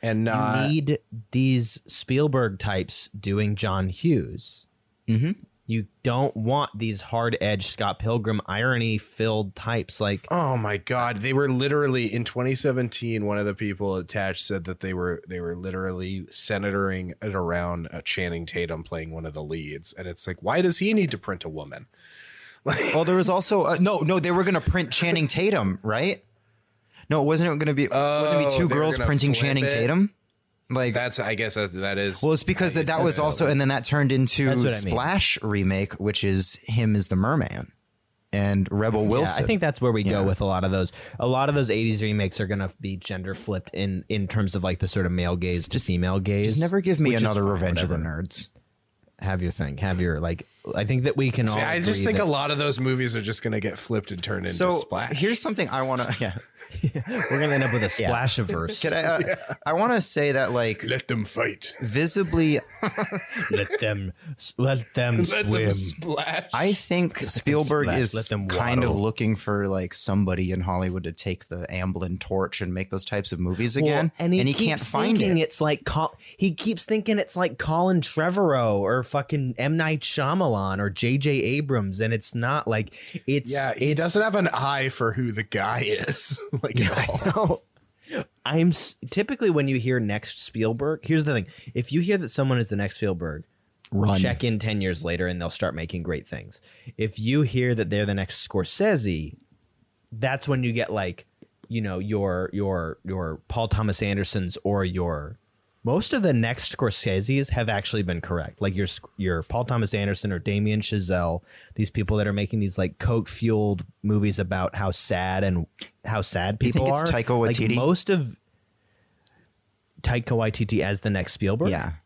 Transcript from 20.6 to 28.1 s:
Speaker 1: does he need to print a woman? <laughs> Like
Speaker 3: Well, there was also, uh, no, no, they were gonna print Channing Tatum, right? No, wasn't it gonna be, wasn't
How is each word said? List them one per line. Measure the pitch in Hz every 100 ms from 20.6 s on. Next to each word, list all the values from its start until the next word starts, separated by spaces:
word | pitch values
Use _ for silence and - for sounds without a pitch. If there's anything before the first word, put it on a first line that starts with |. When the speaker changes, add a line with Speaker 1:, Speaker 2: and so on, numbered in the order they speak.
Speaker 1:
does | 180 170
he | 196
need | 220 170
to | 107
print | - 92
a | 82
woman? | 78 73 - -
<laughs> | _ - - - - - - -
Like | - - 156
Speaker 3:
Well, |
there | 165 185
was | 185
also, | 185 185 208
uh, | 151 170
no, | 185 196
no, | 160 185
they | 170
were | 175 185
gonna | 180
print | - 185 170
Channing | - 175 170 151
Tatum, | - 190 196 98 92
right? | 107 110 170 220 _ _ _ _ _ _ _ - -
No, | 151
wasn't | 143 160 175
it | 151
gonna | 151
be, | 143 143
wasn't | 139 143